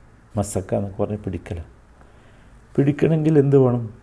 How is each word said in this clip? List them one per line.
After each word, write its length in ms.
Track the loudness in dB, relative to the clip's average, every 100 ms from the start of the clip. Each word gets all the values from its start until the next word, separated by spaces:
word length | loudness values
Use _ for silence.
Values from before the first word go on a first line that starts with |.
| -20 -20 -10
മസക്ക 380 | -6 -4 -6 -4
എന്നൊക്കെ 260 | -4 -4 -6
പറഞ്ഞാൽ 220 | -6 -6
പിടിക്കലാണ്. 480 | -8 -10 -10 -12 -12 -20 -20 -20 -20 -20 -20 -20 -20 -20 -8
പിടിക്കണമെങ്കിൽ 600 | -2 0 2 2 2 2 4
എന്ത് 180 | 6 4
വേണം? 260 | 4 2 -4 -14